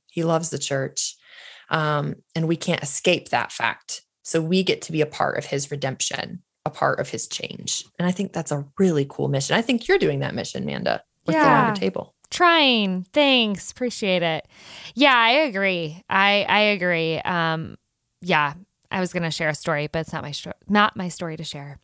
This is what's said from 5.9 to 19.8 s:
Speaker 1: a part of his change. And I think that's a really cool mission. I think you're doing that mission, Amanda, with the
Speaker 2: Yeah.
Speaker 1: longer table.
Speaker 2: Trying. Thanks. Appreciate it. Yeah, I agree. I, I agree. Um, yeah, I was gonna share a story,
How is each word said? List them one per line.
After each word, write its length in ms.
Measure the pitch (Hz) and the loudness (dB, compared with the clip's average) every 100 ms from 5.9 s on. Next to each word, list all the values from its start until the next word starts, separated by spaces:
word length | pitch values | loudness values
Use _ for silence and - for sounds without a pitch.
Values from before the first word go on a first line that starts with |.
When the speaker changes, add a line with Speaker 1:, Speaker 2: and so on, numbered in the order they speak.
| - - 135 - 180 _ _ 151 | -4 -6 -6 -8 -12 _ _ -10
Speaker 1:
a 40 | |
part 300 | - 139 - | -2 0 0
of 100 | 143 | -2
his 180 | 147 - | -4 -4
change. 580 | - - - - - - - | -4 -8 -10 -6 -6 -6 -4
And 100 | 180 | -2
I 40 | |
think 220 | 185 190 | -2 -4
that's 180 | 170 160 | -6 -4
a 140 | 147 143 - | -4 -4 2
really 280 | 190 151 139 | 2 4 0
cool 180 | - 139 | -2 -2
mission. 280 | 139 - 185 | 0 2 2
I 60 | |
think 260 | 226 233 - | 2 0 2
you're 100 | 392 | 2
doing 220 | 156 139 | 2 0
that 160 | 135 - | -2 -4
mission, 280 | - - | -6 -6
Amanda, 400 | 69 67 60 53 - _ - | -6 -2 -2 -2 -4 _ -2
with 100 | 311 | 2
the 60 | |
Speaker 2:
Yeah. 220 | 285 - 233 | 4 4 4
Speaker 1:
longer 140 | 202 | 0
table. 340 | 190 - - _ - | -2 -4 -8 _ -8
Speaker 2:
Trying. 760 | - 349 330 277 226 196 185 180 | 2 4 6 4 4 2 -2 0
Thanks. 580 | 294 277 254 220 185 - | 4 6 4 2 -2 -4
Appreciate 520 | - 247 - 196 180 | -4 -6 -2 0 2
it. 240 | 170 156 - - - - - 226 | 2 -2 -6 -18 -20 -18 -8 2
Yeah, 200 | 285 247 | 6 6
I 160 | 226 | 6
agree. 720 | 277 302 196 196 175 156 170 - | 4 2 0 0 0 -4 -8 -2
I, 360 | 190 202 202 - | 2 4 4 2
I 120 | 202 | 2
agree. 600 | 214 202 180 165 160 160 | 2 2 2 2 0 -2
Um, 580 | - 175 165 160 135 - _ _ _ _ | -2 -2 0 -2 -6 -14 _ _ _ _
yeah, 320 | 180 156 143 165 - _ - | 0 2 2 -4 -18 _ -8
I 80 | 185 | -4
was 120 | 180 | -2
gonna 200 | 175 165 | -2 -4
share 180 | 156 156 | -2 -2
a 60 | 147 | -2
story, 320 | 175 147 | -2 -2